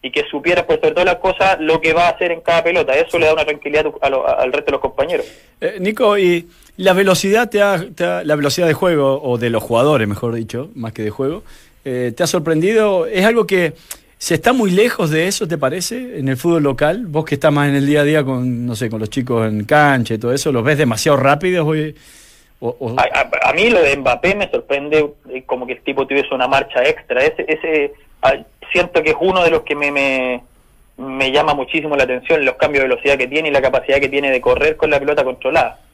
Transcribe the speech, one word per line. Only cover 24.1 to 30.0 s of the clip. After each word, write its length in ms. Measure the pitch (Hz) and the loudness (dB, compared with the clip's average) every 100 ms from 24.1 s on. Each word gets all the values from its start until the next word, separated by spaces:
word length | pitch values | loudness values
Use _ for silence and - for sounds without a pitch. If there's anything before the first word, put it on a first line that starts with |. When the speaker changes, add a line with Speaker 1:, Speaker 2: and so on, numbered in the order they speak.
| 120 175 | 0 0
Speaker 1:
me 160 | 202 196 | -2 -2
sorprende, 640 | 123 - 139 147 156 147 - - | -4 -4 -4 0 0 0 -6 -14
eh, 120 | 127 - | -14 -6
como 200 | 127 123 | -6 -6
que 60 | |
el 60 | 127 | -8
tipo 240 | - 139 131 | -6 -4 -2
tuviese 280 | 139 135 | -2 -2
una 120 | 131 127 | -2 0
marcha 360 | 139 139 127 | 0 0 0
extra. 380 | 135 156 - 123 | 0 0 -4 0
Ese, 200 | 147 156 - | 0 0 -4
ese, 460 | 156 165 156 143 - - - | -4 0 0 -2 -6 -20 -2
ah, 120 | 131 143 - _ - | 0 0 -6 _ -4
siento 320 | 170 175 170 | -2 0 0
que 80 | 156 | 0
es 60 | 156 | 0
uno 240 | 180 185 | 0 2
de 80 | 170 | 2
los 120 | 160 | 0
que 120 | - | -2
me, 160 | 147 143 | -4 -2
me, 520 | 143 | -2